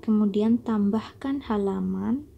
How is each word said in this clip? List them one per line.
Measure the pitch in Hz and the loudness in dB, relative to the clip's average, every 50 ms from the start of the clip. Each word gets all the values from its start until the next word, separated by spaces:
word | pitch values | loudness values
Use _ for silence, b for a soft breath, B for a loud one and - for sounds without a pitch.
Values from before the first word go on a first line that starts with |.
Kemudian | - - 220 214 214 208 190 208 208 226 233 240 240 | 0 2 2 4 4 4 2 2 2 4 2 2 0
tambahkan | - 226 214 202 202 202 220 214 - - - - 269 277 285 269 | -2 0 0 2 2 0 -2 -4 -6 -16 -10 -6 -4 -4 -4 -4
halaman | - 226 208 196 196 190 190 185 185 190 190 196 214 233 277 294 - - | -2 -2 0 0 0 -2 -2 -2 -4 -4 -2 -2 -2 -2 -2 -4 -10 -20